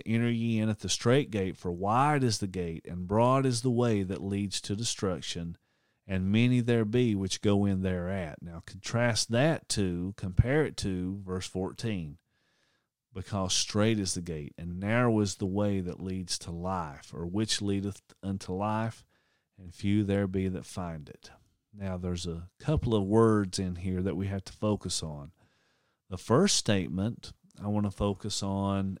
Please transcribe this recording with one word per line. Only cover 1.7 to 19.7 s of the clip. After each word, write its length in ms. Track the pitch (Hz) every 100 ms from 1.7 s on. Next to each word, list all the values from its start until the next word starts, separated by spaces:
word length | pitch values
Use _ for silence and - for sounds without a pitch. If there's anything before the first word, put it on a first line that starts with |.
wide 520 | 87 98 117 143 147
is 140 | 127 101
the 80 | 98
gate, 400 | 90 85 82 -
and 200 | 87 90
broad 400 | 107 120 135 135
is 160 | 117
the 80 | 127
way 320 | 117 120 104
that 200 | 92 80
leads 380 | 95 101 101 -
to 140 | - 104
destruction, 840 | 117 - 98 82 - 87 85 85 _ _ _ _ -
and 260 | 95 92
many 280 | 107 123 123
there 260 | 120 117 104
be 300 | 120 123 101
which 260 | 95 -
go 240 | 104 101 101
in 160 | 95
thereat." 640 | 95 92 90 98 85 -
Now 180 | 85 82 -
contrast 640 | 95 - 117 120 107 -
that 360 | 117 151 156 -
to, 440 | - 95 87 90 -
compare 460 | 95 95 120 147 123
it 120 | -
to 420 | 101 92 90 101 95
verse 220 | 92 -
fourteen. 720 | 95 92 65 117 101 76 78 _ _ _ _ _ _ _ _ _
"Because 440 | 95 - 101 92 -
strait 420 | - 107 107 110
is 160 | 92
the 80 | 92
gate, 320 | 87 78 73 -
and 240 | 85 87
narrow 400 | 101 117 123 110
is 180 | 101 -
the 100 | 98
way 340 | 98 104 98
that 180 | 87 -
leads 380 | 95 95 87 -
to 120 | -
life," 600 | 85 90 92 78 69 -
or 140 | - 87
"which 340 | 101 110 -
leadeth 440 | 101 98 101 - _ -
unto 320 | 98 98 -
life, 500 | 92 104 107 113 - _ _ _ _ _ -
and 160 | 90